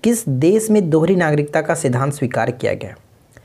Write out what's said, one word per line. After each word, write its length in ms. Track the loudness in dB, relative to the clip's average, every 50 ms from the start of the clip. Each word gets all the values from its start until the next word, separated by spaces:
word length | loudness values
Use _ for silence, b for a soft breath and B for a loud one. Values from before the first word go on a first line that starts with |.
किस 260 | 0 0 0 0 -2 -2
देश 420 | 0 2 4 4 4 2 2 2
में 200 | 2 2 2 2
दोहरी 260 | 2 2 2 2 2
नागरिकता 440 | 2 2 0 0 0 0 -2 -2 -2
का 140 | 0 -2 -2
सिद्धांत 380 | 0 0 -2 0 0 -2 -2
स्वीकार 380 | -4 -4 -4 -4 -2 -2 -2 -2
किया 240 | -4 -4 -4 -4 -4
गया? 200 | -4 -8 -14 -16 -18 _ _ _ _ _ _ b b